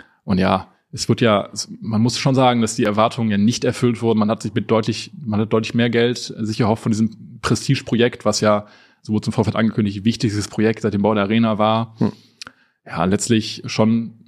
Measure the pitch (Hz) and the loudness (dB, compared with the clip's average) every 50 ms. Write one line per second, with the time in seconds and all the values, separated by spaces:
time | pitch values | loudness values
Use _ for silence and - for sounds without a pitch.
0 | - _ _ _ - - 95 92 92 95 95 92 - - _ _ _ - - - | -20 _ _ _ -4 -2 0 2 2 2 2 0 -2 -8 _ _ _ -16 -12 -8
1 | - - 113 - 123 110 104 98 - - - - - - 82 - - 107 110 107 | 0 0 0 2 4 4 4 2 0 -4 -10 -12 -10 -10 -12 -12 -8 -2 0 2
2 | 117 123 117 - - 139 131 135 127 123 123 117 113 107 - 139 - 107 101 107 | 2 2 0 0 0 0 2 4 4 4 4 2 0 -2 0 0 0 0 2 2
3 | 110 117 - 123 117 110 101 101 104 117 123 - - 127 120 - 127 123 117 104 | 2 2 0 -2 -2 0 0 2 2 2 2 0 -2 -2 -2 0 0 0 0 0
4 | 117 113 110 110 104 107 113 - - 107 - 117 98 - 113 110 107 123 107 - | 0 0 2 2 2 0 0 -2 -4 -4 -4 -4 0 2 0 0 2 0 -4 -6
5 | - - - - 139 110 107 104 113 107 117 110 113 - - 117 117 120 117 117 | -8 -12 -16 -12 -8 -4 -2 -2 0 2 0 0 0 0 0 0 0 2 2 2
6 | 120 123 120 - - - - - 113 104 107 - 120 101 113 - - 117 107 104 | 2 0 0 -4 -8 -12 -8 -8 -6 -6 -2 0 2 2 2 0 0 -2 0 0
7 | 113 107 - - - - 120 - - - 127 - - - 135 - - - 127 113 | 0 -2 -2 -8 -20 -20 -16 -8 -2 -2 -2 -2 0 -2 -2 -2 -2 -2 2 2
8 | 117 123 - - - 107 101 - 110 107 104 104 104 - - - - _ _ _ | 2 2 0 0 -2 -2 0 2 2 4 2 2 0 -8 -20 -20 -20 _ _ _
9 | - - 107 107 - 113 - 123 107 113 - 110 113 110 - 117 107 101 101 101 | -6 -2 -2 -2 -2 -2 0 0 0 0 2 0 0 0 0 0 -2 -2 -2 -2
10 | 95 117 113 - - 107 101 104 95 - - - 107 113 110 - - 104 104 101 | -2 -2 -2 0 -2 -2 -2 -2 -6 -4 -2 0 0 0 0 0 -2 -2 0 2
11 | 101 107 110 104 98 98 110 117 117 110 107 98 107 110 110 113 113 113 - - | 2 2 2 2 2 2 2 2 2 2 2 2 2 2 2 0 -2 -4 -4 -2
12 | 113 101 - - _ _ _ - - - _ _ _ _ _ _ _ - - 80 | -2 -2 -2 -6 _ _ _ -20 -20 -20 _ _ _ _ _ _ _ -12 -4 -2
13 | 82 92 101 - - - 113 110 104 - - - - 127 - - 113 110 117 117 | 0 0 0 0 2 2 2 2 2 -2 -10 -12 -10 -6 0 2 2 2 2 0
14 | 117 - - - - | -2 -6 -12 -18 -16